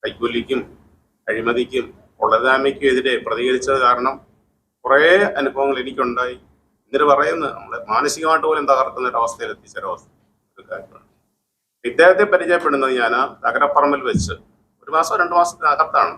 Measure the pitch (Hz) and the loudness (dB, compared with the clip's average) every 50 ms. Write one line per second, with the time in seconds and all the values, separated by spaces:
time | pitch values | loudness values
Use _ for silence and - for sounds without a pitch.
0 | - 107 98 90 117 117 117 120 113 - 131 123 - - - _ _ _ _ _ | -8 -10 -8 -6 -6 -4 -4 -4 -4 -4 -4 -6 -6 -8 -18 _ _ _ _ _
1 | _ _ _ _ _ - 107 110 113 117 117 123 123 120 - 131 117 - - - | _ _ _ _ _ -6 -6 -4 -2 -2 -2 -2 -2 -2 -4 -6 -6 -6 -12 -20
2 | _ _ _ _ 110 107 110 113 120 131 131 131 139 139 135 - 139 139 127 127 | _ _ _ _ 0 0 2 2 2 2 2 2 2 0 -2 0 0 2 2 2
3 | 127 131 123 110 - 110 110 113 123 127 127 127 123 135 135 135 127 123 123 120 | 0 0 -2 -2 -2 -4 -4 -2 0 0 0 0 0 0 0 2 4 2 2 2
4 | 127 131 135 - - _ _ _ _ _ _ _ _ _ _ _ _ 123 135 143 | 0 -4 -4 -6 -16 _ _ _ _ _ _ _ _ _ _ _ _ 2 4 4
5 | 151 165 180 196 202 - - 143 139 131 - 135 139 139 135 131 127 131 127 139 | 6 6 6 4 4 0 -2 -4 -4 -4 -2 -2 -2 -2 -2 -4 -6 -8 -4 -4
6 | 131 120 120 123 127 123 127 123 _ _ _ _ _ _ _ _ _ _ 131 139 | -4 -2 -2 -4 -4 -6 -6 -12 _ _ _ _ _ _ _ _ _ _ -2 0
7 | 147 147 139 139 147 156 165 170 151 135 - - - 107 113 117 - 101 107 117 | 4 4 4 4 2 0 -2 -2 -4 -6 -8 -10 -14 -14 -14 -14 -8 -2 -2 0
8 | 143 147 - 160 160 160 160 160 156 156 156 151 143 139 139 131 135 135 131 131 | 0 -2 -4 -4 0 0 0 0 2 0 0 0 2 2 2 2 2 -2 -4 -6
9 | 127 123 117 117 117 117 117 - 117 110 104 - _ - - - 98 95 90 85 | -6 -4 -2 -2 -2 -4 -4 -8 -10 -10 -10 -14 _ -18 -16 -12 -10 -10 -10 -10
10 | _ _ _ _ _ _ _ _ _ _ _ - 92 _ - 90 - - - - | _ _ _ _ _ _ _ _ _ _ _ -20 -16 _ -14 -14 -14 -18 -20 -20
11 | _ _ _ _ _ _ _ _ _ _ _ _ _ _ _ _ _ 123 123 - | _ _ _ _ _ _ _ _ _ _ _ _ _ _ _ _ _ -6 0 4
12 | 165 180 185 185 208 202 196 180 175 165 175 170 165 156 143 139 135 131 127 123 | 6 6 6 6 4 2 2 0 2 2 -2 0 0 0 0 0 0 0 0 0
13 | 120 113 120 123 131 139 - _ - 120 120 127 143 143 143 147 143 143 143 135 | 0 0 0 0 -2 -4 -6 _ -4 -4 0 0 0 4 4 4 4 2 0 -2
14 | 135 120 104 - - - 90 - - _ _ _ _ _ _ _ _ - 151 160 | -2 -2 -2 -2 -2 -4 -8 -12 -14 _ _ _ _ _ _ _ _ -4 -2 -2
15 | 165 - 165 165 175 170 175 175 175 175 - - 160 156 143 147 156 156 - 143 | 0 0 0 -2 -2 0 2 2 2 0 -2 -2 0 0 2 2 0 0 2 0
16 | 107 87 85 | 0 0 -2